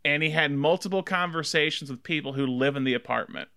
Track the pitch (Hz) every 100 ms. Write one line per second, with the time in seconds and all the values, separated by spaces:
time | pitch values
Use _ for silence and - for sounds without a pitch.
0 | 147 147 156 156 151 139 147 185 196 190
1 | 185 185 175 165 151 165 151 151 143 123
2 | - 156 135 135 135 123 135 139 131 123
3 | - 120 - 69 71